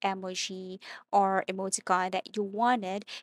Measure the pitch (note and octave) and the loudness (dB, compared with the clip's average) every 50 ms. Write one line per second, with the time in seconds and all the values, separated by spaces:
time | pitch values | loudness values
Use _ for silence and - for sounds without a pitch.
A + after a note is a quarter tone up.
0 | - G3 F#3+ F#3+ F#3+ F#3 F#3 F3+ - - F#3+ F#3 F#3 F#3 F#3 G3 - - - - | -2 -2 -2 -2 -6 -6 -6 -6 -6 -6 -6 -8 -10 -10 -12 -12 -14 -16 -16 -16
1 | - _ - G3+ G3 F#3+ F#3+ F#3+ - - F#3 F#3+ F#3+ F#3+ - - - - F#3 F3+ | -6 _ 4 4 6 6 4 2 2 0 -2 -4 -2 -2 -4 -2 0 2 2 2
2 | F#3 F#3 F#3+ F#3 - - - G#3+ G3+ G3 G3 G#3 A#3 A#3+ B3+ A#3 G3 F#3 F#3+ G#3 | 2 0 -2 -2 -4 -4 -4 -4 -4 -2 0 2 4 4 4 2 0 -2 -4 -6
3 | G#3 - - - | -6 -8 -14 -16